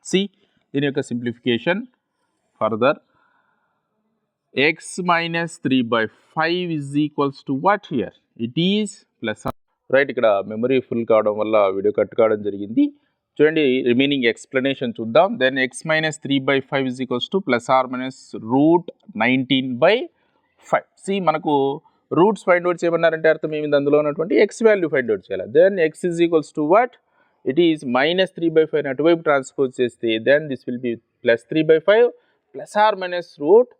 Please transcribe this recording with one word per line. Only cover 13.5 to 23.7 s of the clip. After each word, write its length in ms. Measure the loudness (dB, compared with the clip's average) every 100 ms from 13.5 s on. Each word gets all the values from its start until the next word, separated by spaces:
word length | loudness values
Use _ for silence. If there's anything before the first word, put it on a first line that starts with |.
| 4 2 2 0
రిమైనింగ్ 380 | 2 0 2 0
ఎక్స్‌ప్లనేషన్ 640 | -2 -6 -4 -2 -4 -8 -8
చూద్దాం. 300 | 0 2 2 2
Then 140 | -2 0 -4
x 20 | -6 -4
minus 260 | -2 -2 -6
three 140 | -4 -2 0
by 80 | -2 0
five 160 | -4 -4
is 80 | -6
equals 220 | -6 -6 -4
to 60 | -6 -2
plus 200 | -4 2
or 80 | 0 0
minus 240 | -6 -10 -14 -16 -14 -2
root 320 | 2 4 2 0 _ -14 -2
nineteen 440 | 0 0 0 -2 -2 0
by 120 | 2 2 -4 _ _ _ _ _ -4
five. 160 | -4 -4 _
See, 140 | -6 -2 -2
మనకు 260 | -2 -2 0 0 -4 _ _ _ 2
రూట్స్ 260 | 2 2 0
ఫైండ్ 180 | 0 0
అవుట్ 120 | -2
చేయమన్నారంటే 460 | -2 0 0 2 0
అర్థం 180 | 0 -4 -6
ఏమిటి? 180 | 0